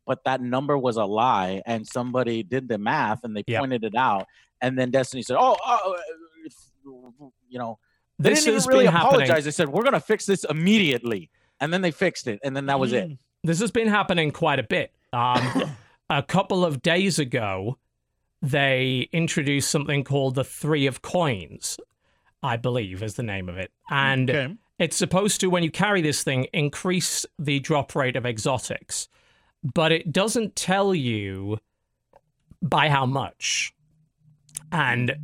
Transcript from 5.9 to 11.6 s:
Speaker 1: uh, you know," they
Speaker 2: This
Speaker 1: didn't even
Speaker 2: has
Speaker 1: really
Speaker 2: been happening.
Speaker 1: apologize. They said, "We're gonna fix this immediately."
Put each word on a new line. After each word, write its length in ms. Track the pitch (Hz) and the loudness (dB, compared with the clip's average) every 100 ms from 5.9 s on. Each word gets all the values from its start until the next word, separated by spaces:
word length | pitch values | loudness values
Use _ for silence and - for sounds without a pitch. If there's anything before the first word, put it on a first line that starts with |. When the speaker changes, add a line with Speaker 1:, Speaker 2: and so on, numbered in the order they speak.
| 175 | -6
Speaker 1:
uh, 920 | 156 160 165 160 160 - - 135 135 127 127 123 139 _ _ | -10 -16 -20 _ -20 -20 -20 _ -20 -20 -20 -20 -20 _ _
you 100 | 127 | -10
know," 200 | 117 110 _ _ _ - | -10 -12 _ _ _ 2
they 120 | 151 | 4
Speaker 2:
This 100 | 294 | 4
Speaker 1:
didn't 80 | 302 | 4
even 60 | 220 | 2
Speaker 2:
has 100 | 254 | 4
Speaker 1:
really 180 | 262 190 | 6 8
Speaker 2:
been 60 | |
happening. 220 | 170 - 170 | 6 6 6
Speaker 1:
apologize. 220 | 135 160 | 6 4
They 60 | 147 | 2
said, 160 | 151 156 | 0 0
"We're 160 | 156 | 2
gonna 160 | 247 208 | 2 2
fix 260 | - 214 - | 2 -2 0
this 160 | 196 | 0
immediately." 840 | - 151 175 220 170 123 117 104 80 _ _ - | 0 0 4 6 4 2 -2 -6 -8 _ _ -6